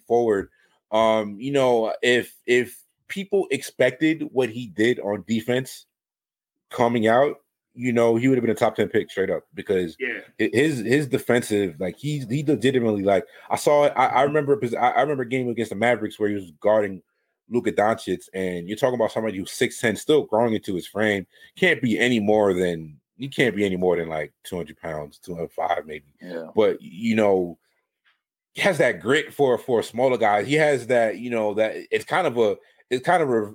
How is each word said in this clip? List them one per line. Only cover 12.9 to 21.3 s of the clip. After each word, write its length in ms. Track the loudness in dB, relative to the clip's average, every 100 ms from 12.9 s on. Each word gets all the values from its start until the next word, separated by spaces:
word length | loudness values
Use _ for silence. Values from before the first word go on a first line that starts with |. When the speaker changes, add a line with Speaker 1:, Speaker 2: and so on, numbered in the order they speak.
| 2
Speaker 1:
like, 200 | 2 2 0 -12 -8
I 60 |
saw 300 | -2 2 4
it. 80 | 4
I, 120 | 2 2
I 160 | 2
remember, 380 | 2 2 0 0 0 0
I, 120 | 0
I 100 | 2
remember 200 | 0 0
a 60 | -4
game 200 | -4 -2
against 220 | -4 -4
the 60 | 0
Mavericks 420 | 0 0 -2 -2
where 100 | -2
he 60 |
was 160 | -2 -8 -4
guarding 400 | 2 2 2 -6 _ _ _ _ -4
Luka 220 | -2 0
Doncic, 580 | 2 2 0 -2 -6 -6
and 320 | -6 -4 -6 -8
you're 80 | -2
talking 200 | -2 0
about 160 | -2
somebody 260 | -2 -4 -6
who's 140 | -8
six 260 | -4 -4 -2
ten, 160 | -2
still 300 | -2 2 0
growing 280 | 2 0 2
into 220 | 0 -4
his 120 | -6 -6
frame. 400 | -2 0 0 -4